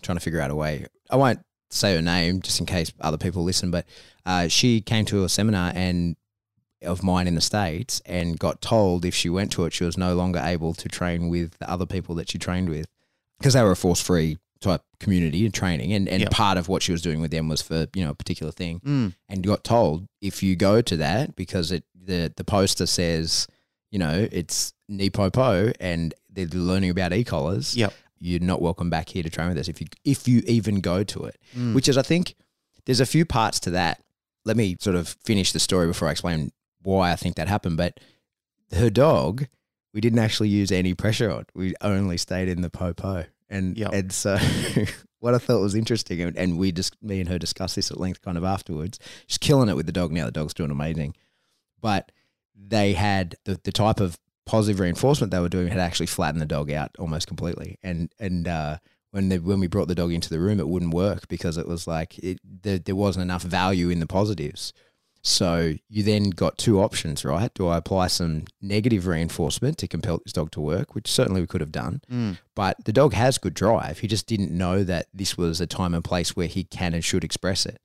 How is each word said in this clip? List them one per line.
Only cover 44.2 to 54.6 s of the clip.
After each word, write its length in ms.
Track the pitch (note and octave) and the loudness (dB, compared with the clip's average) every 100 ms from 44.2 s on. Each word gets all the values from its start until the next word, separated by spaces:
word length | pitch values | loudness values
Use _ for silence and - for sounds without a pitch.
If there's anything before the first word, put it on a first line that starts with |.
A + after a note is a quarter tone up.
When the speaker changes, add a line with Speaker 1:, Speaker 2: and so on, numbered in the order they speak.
| G#2 G2+ - - - - | 0 2 2 0 0 0
Speaker 1:
<laughs> 400 | G#2 - - - | -2 -6 -18 -6
what 140 | A#2 | 0
I 40 | B2 | 2
thought 220 | - A#2 | 2 2
was 120 | G2 | 2
interesting, 460 | G#2 A2 A2+ - E2+ | 0 0 -2 -2 -4
and, 160 | F2 E2 | -4 -2
and 220 | F2+ E2 | 0 2
we 140 | F#2+ | 0
just, 280 | F2 F#2+ - | 0 -4 -6
me 180 | G#2+ G2 | -6 -4
and 80 | F2 | -2
her 100 | F2+ | -4
discussed 380 | E2+ - F#2 - | -4 -6 -6 -4
this 140 | - | -6
at 80 | - | -4
length 200 | F#2 F2 | -6 -6
kind 140 | - E2+ | -6 -2
of 80 | |
afterwards. 540 | F#2 F#2+ - D#2 E2+ - - - - | -2 -2 -4 -6 -6 -10 -18 -18 -8
She's 100 | - | -2
killing 300 | - C#3 A2+ | 4 6 6
it 80 | C#2 | 2
with 100 | D#2 | -2
the 60 | |
dog 200 | D#2+ F2 | 0 0
now. 140 | E2+ B1+ | 0 -2
The 60 | |
dog's 200 | D#2 D2 | -4 -4
doing 160 | - D2 | -4 -4
amazing. 440 | C#2+ D#2 D#2+ D2 - _ _ _ _ _ _ | -2 -2 -2 -4 -8 _ _ _ _ _ _
But 300 | A2+ G2 - _ _ _ _ | -2 -2 -2 _ _ _ _
they 380 | _ G2+ A2 G2+ | _ -2 2 4
had 420 | F2+ G#2 G2 F2 - | 4 2 2 0 -6
the, 140 | - F2+ | -6 -4
the 100 | - | -2
type 280 | - G#2+ A2 | 2 4 4
of 180 | F#2+ - _ _ - | 0 -2 _ _ 0
positive 320 | A2 | 2